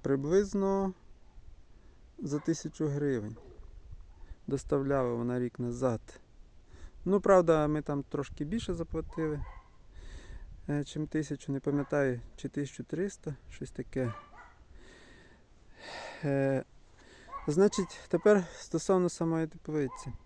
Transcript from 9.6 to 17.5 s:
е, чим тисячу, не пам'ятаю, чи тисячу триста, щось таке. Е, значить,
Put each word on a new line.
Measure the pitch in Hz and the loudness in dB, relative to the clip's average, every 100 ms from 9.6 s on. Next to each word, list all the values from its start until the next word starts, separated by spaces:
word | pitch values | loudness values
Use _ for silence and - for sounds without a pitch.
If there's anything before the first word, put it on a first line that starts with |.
| - - - - - - - - - - - | -18 -20 -20 -16 -14 -14 -12 -14 -14 -12 -4
е, | 147 | -4
чим | 143 160 156 | -4 -6 -4
тисячу, | 156 147 143 - | -4 -4 -6 -4
не | 139 | -4
пам'ятаю, | 143 143 135 147 139 120 - - | 0 0 2 2 2 0 -6 -12
чи | 143 | -8
тисячу | - 139 - | -6 -6 -8
триста, | - 151 196 - - 139 - | -8 -4 -4 -6 -10 -10 -12
щось | - 120 | -14 -10
таке. | - - 131 123 - - - - - - - - - - - - - - - - - - - - - | -10 -6 -2 -2 -4 -12 -20 -20 -20 -20 -20 -20 -20 -20 -20 -20 -20 -20 -20 -20 -18 -14 -12 -12 -4
Е, | 147 139 135 135 - - - - - - - - | 0 2 4 2 -2 -12 -20 -20 -20 -20 -14 -6
значить, | - | 2